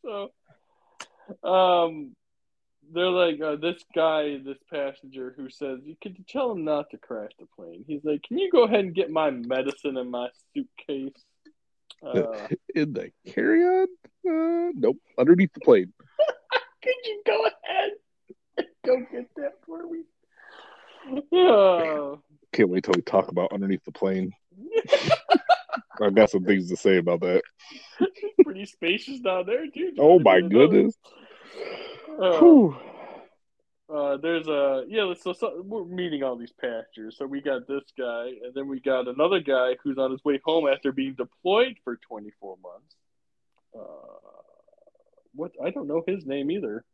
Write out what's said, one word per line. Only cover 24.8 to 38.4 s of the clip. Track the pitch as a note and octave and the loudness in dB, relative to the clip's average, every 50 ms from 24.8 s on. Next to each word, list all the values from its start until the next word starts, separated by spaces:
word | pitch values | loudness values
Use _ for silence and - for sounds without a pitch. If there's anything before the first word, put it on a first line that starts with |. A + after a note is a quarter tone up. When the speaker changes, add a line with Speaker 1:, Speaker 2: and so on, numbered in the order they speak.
| - - C5+ C#5 - - E5 - - - - - - - F#5 - - - - A#3+ - _ - - | 2 2 0 2 4 2 0 0 2 0 0 2 4 2 0 0 0 -10 -10 -12 -12 _ -6 -2
Speaker 2:
I've | G#2+ G2+ F#2+ | -2 2 6
got | G#2+ G#2+ - | 6 4 6
some | - G2 F#2 | 4 -2 2
things | G2 G2+ F#2+ F2+ F2 | 2 0 0 0 -4
to | F2+ | -6
say | - - G#2 F#2+ | 0 2 4 4
about | F2+ E2+ F2+ F2 E2+ | 4 4 2 -2 0
that. | F#2 F2+ F2+ - - - _ _ - - - - - - - - - F#4+ _ - G#4 G#4 - - - | 0 2 0 0 0 -2 _ _ -20 -20 -20 -20 -20 -20 -4 -2 -2 -2 _ -10 -12 -2 4 4 4
Speaker 1:
Pretty | D4 D4 - G3+ | 4 4 -12 -14
spacious | - - _ E3+ E3+ F#3+ G#3+ - C4 C#4 B3+ | -16 -12 _ -2 -2 -2 -2 -4 -12 -14 -6
down | A#3+ F#3+ F#3 F#3 F3+ | -4 -4 -2 -2 -4
there, | F#3 A3+ C#4 D#4+ | -4 -4 -4 -6
too, | D4 - - E4+ F#4 C#4+ | -8 -8 -8 -8 -6 0
Speaker 2:
Oh, | - C#3+ D#3 F3+ F3+ | 6 8 8 8 8
Speaker 1:
John, | C3+ | 8
Speaker 2:
my | G2+ F#2 | 6 6
Speaker 1:
if | F#2 F2+ | 6 4
you | F#2 | 6
didn't | G2+ A#2 | 6 6
know. | C#3+ D#3+ | 8 8
Speaker 2:
goodness. | - - - A3 - _ _ - - - - - - - - - - - - - - - - - - - - - D#4 D4+ | 6 4 4 2 -2 _ _ -20 -20 -20 -20 -20 -20 -20 -20 -20 -16 -14 -14 -12 -12 -14 -14 -16 -18 -18 -18 -16 -8 -2
Speaker 1:
Uh, | F#3+ F#3 E3+ - | 0 0 6 10
Speaker 2:
Whew. | D#4+ F4 D#4+ C#4 G#3+ D#3+ C3+ - - - - - - - - - - _ _ _ _ _ _ _ _ _ _ _ _ - D#3 | 10 12 12 12 10 6 2 -6 -16 -20 -20 -20 -20 -20 -20 -20 -20 _ _ _ _ _ _ _ _ _ _ _ _ -8 -6
Speaker 1:
uh, | D3 C#3+ C#3+ C#3 | -4 -2 -2 -2
there's | C#3 D3 E3 E3+ E3 D#3 | -2 -2 -2 -2 -2 -2
a, | D3+ D3+ C#3+ C#3 C#3 C3+ C3+ B2+ | -2 0 0 2 0 0 -2 -4
yeah, | - G#3 A3 G#3 F#3 F3 - | -4 -2 -2 -2 -2 -4 -6
so, | - F#3 F3 | -8 -8 -6
so | - A#3 G#3 C#3 E3 F#3+ | -4 -6 -6 -6 -10 -12
we're | G3 G#3+ A3 F3+ | -10 -10 -10 -10
meeting | E3+ F3+ F3+ F3+ F3 D3+ C#3 C3+ | -10 -8 -8 -6 -6 -4 -4 -4
all | C3 B2 | -4 -6
these | A#2+ A#2 A2+ _ | -8 -12 -18 _
passengers. | _ - B2 A#2 A2+ A2+ _ _ A2+ A2 A2 A2+ | _ -8 -8 -8 -8 -12 _ _ -16 -16 -16 -12
So | _ C#3+ | _ -12
we | C3+ C#3 C#3 | -10 -10 -8
got | C#3 D3 C3 B2+ B2 | -4 -4 -6 -6 -6
this | C3+ C#3 C#3 C3+ _ _ | -8 -10 -10 -10 _ _
guy, | - B2+ A#2+ A#2 A#2 A#2 B2+ B2+ G#2+ | -8 -8 -6 -6 -8 -10 -10 -12 -14